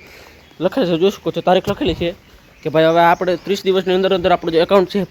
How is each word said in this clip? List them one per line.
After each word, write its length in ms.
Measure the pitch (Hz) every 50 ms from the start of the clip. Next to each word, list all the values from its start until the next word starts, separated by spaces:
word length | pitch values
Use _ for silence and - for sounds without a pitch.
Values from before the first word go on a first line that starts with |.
| - - - - - - - - - - - - 151
લખેલું 240 | 190 - 269 220 170
છે, 60 | 175 160
જોઈ 120 | 180 196 196
શકો 120 | - - 170 -
છો, 60 | 170 - 175
તારીખ 200 | 185 190 - 202
લખેલી 240 | 202 - 302 185 156 -
છે 100 | 139 170 196 - _ _ - - - - - -
કે 60 | - 156 135
ભાઈ 160 | 156 160 160
હવે 100 | 165 170 170 170
આપણે 220 | 180 - 185 180 180 156 -
ત્રીસ 160 | 175 202 190 -
દિવસની 300 | 190 185 190 185 185 180 185
અંદર 140 | 190 185 190 180
અંદર 140 | 170 185 175
આપણું 200 | 170 - 170 165
જે 40 | 160 175
એકાઉન્ટ 240 | - 196 202 185 180
છે 80 | - 202 180 -